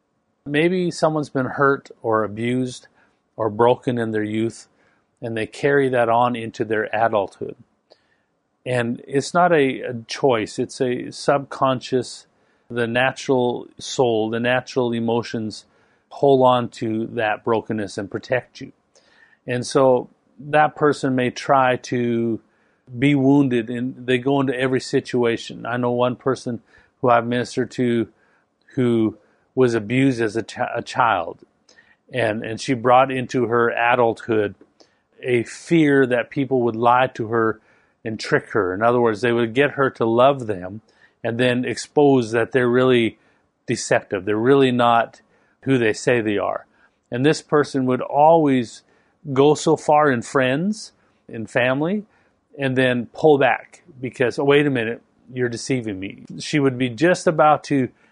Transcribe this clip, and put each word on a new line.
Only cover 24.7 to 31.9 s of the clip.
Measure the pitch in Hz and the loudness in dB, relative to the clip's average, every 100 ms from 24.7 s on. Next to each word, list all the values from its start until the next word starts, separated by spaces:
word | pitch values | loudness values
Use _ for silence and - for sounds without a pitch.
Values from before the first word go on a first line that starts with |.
| 127 | -2
situation. | - 139 - 127 117 113 - 113 117 | -2 -2 0 0 0 -2 -6 -12 -8
I | 123 | -4
know | 123 | -2
one | 120 123 117 | 0 -2 -2
person | 135 120 127 117 _ _ _ _ | -4 -4 -6 -10 _ _ _ _
who | 123 | 2
I've | 117 117 | 2 2
ministered | 123 113 - 117 | -2 -2 -4 -4
to | - 123 117 104 _ _ _ _ _ _ | -2 0 0 -2 _ _ _ _ _ _
who | - 123 117 107 - _ _ _ | -2 0 2 0 -4 _ _ _
was | 127 127 | 0 2
abused | 117 104 127 135 117 | 2 -2 0 2 0
as | 113 110 | -2 -4
a | |
ch-, | - - 123 | -6 -6 -6
a | 117 | -6
child, | - 131 117 95 85 - _ _ _ _ _ | -4 0 2 2 -2 -10 _ _ _ _ _